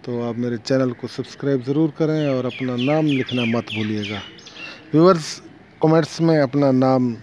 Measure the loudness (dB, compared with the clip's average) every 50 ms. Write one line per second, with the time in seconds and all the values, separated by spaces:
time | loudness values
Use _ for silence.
0 | -8 -8 -6 -6 -6 -6 -4 -4 -4 -4 -4 -6 -2 0 2 2 2 0 -2 -6
1 | -10 -10 -8 -10 -10 -10 -10 -6 -2 -2 -2 -2 -2 0 0 2 2 0 0 -2
2 | -2 0 0 0 0 0 -2 -2 -4 -6 -6 -4 -4 -4 -2 -2 0 0 2 2
3 | 2 2 0 0 -2 -2 -2 -2 0 0 0 -2 -2 -4 -6 -4 -4 -2 -4 -4
4 | -4 -6 -8 -10 -10 -14 -20 -20 -20 -20 -18 -18 -18 -18 -18 -20 -10 0 4 6
5 | 6 6 6 4 -2 -10 -12 -14 -16 -20 -20 -20 -20 -20 -4 0 2 4 4 4
6 | 2 0 -4 0 2 2 4 4 2 0 0 0 2 2 4 4 4 4 2 2
7 | 0 -2 -4 -8